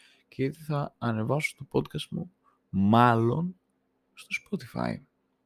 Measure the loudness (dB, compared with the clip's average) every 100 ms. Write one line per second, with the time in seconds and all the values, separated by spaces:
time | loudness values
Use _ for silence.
0 | _ _ _ -6 -6 -6 -6 -4 -6 -6
1 | -4 -2 -2 -2 -4 -8 -4 -2 -2 -6
2 | -8 -10 -10 _ _ _ _ 2 4 6
3 | 6 6 2 0 -4 -8 _ _ _ _
4 | _ -20 -10 -10 -8 -8 -8 -6 -6 -6
5 | -12 _ _ _